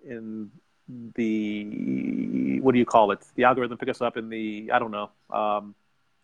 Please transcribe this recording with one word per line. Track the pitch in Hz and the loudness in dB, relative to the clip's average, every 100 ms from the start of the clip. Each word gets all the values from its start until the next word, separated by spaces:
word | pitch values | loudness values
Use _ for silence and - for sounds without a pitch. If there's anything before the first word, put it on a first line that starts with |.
| 147 | -14
in | 117 110 110 104 - _ _ - 123 113 117 | -12 -10 -10 -12 -16 _ _ -18 -16 -10 -2
the, | 113 110 104 104 104 - - 65 - - - 65 67 67 | 0 0 -2 -4 -6 -6 -4 -2 -2 -2 -2 0 0 2
what | 131 | 4
do | 123 | 4
you | 117 | 6
call | 117 104 | 6 6
it? | 98 - - | 2 -4 2
The | |
algorithm | 123 131 120 120 | 4 4 -2 -4
pick | 127 | -6
us | 117 | -2
up | 120 117 | -2 -4
in | 113 | -6
the, | 113 110 107 110 | -6 -6 -6 0
I | 123 | 0
don't | 117 | 0
know. | 104 101 _ _ | -4 -8 _ _
Um, | 107 107 104 104 - _ _ _ _ | -2 0 -2 -4 -16 _ _ _ _